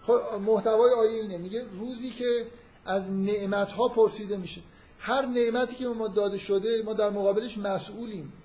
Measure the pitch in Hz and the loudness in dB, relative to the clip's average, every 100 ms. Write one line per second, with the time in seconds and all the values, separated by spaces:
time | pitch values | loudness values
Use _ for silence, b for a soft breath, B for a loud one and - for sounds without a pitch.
0 | - 240 - 202 202 214 220 220 247 240 | 4 2 2 -4 2 2 4 6 6 6
1 | 220 226 214 175 180 220 240 190 240 240 | 4 2 -6 -6 -6 -6 -8 -10 -10 -8
2 | 254 - 247 240 233 B B B - 190 | -10 -4 0 0 -4 B B B -4 -4
3 | 190 196 196 208 196 202 202 190 240 233 | -2 -2 -2 0 0 -2 -2 0 2 4
4 | 214 - 202 202 170 175 - B B B | 4 2 -6 -6 -8 -12 -16 B B B
5 | - 262 269 247 233 240 247 247 247 226 | -2 0 2 2 2 2 -2 -2 -6 -4
6 | 220 196 202 196 - 196 220 226 214 214 | -2 0 0 -2 0 0 2 0 0 0
7 | 208 202 196 202 240 214 202 190 - 208 | 0 2 2 2 -2 -4 -2 -2 -4 -10
8 | 233 202 147 - | -10 -10 -12 -16